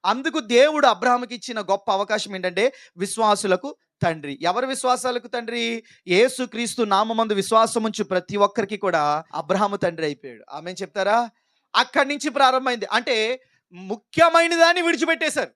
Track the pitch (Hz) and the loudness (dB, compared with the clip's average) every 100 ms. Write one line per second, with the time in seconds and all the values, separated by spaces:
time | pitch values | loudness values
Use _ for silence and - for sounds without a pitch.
0 | 180 233 294 311 220 240 285 302 277 180 | 0 -2 -2 -4 2 6 6 6 2 2
1 | 240 247 247 240 - 220 185 196 - 196 | 0 0 -2 -12 -10 -10 -4 -4 0 -2
2 | 202 214 208 190 185 175 247 - - 175 | 0 -4 -4 -6 -4 0 -2 -2 -20 -8
3 | 196 - 214 208 196 185 185 - _ _ | -8 0 2 2 2 0 -2 -14 _ _
4 | 180 160 143 135 165 208 262 262 254 247 | -2 -2 -8 -4 -2 -2 -4 -4 0 0
5 | 247 247 240 240 226 233 233 233 _ _ | -2 -6 -6 -10 -6 -4 -4 -6 _ _
6 | - 185 254 254 247 220 233 - 220 196 | 0 4 4 2 -6 -4 -6 -4 0 2
7 | 220 226 220 202 190 220 226 233 220 - | 2 0 0 0 2 4 4 0 -4 -4
8 | 208 180 - 202 202 - 202 208 196 170 | -2 -2 -2 0 0 0 -4 -4 -2 0
9 | 147 151 165 156 156 190 202 196 185 165 | 0 -2 -4 -10 -6 -2 -2 -2 -4 -4
10 | 156 143 135 113 - 143 170 185 190 208 | -6 -8 -16 -20 -16 -14 -14 -12 -10 -4
11 | 196 220 233 _ _ _ _ 214 247 285 | 0 0 0 _ _ _ _ 0 2 0
12 | 269 285 302 254 269 262 262 240 196 220 | 0 -2 -4 2 2 2 -2 -4 -2 -2
13 | 247 233 220 254 _ _ _ 175 190 214 | 0 -2 -2 -6 _ _ _ -20 -12 -12
14 | _ - 330 330 339 339 330 349 339 311 | _ 4 6 6 4 4 4 4 0 0
15 | 320 320 311 302 185 | 0 0 0 -2 -6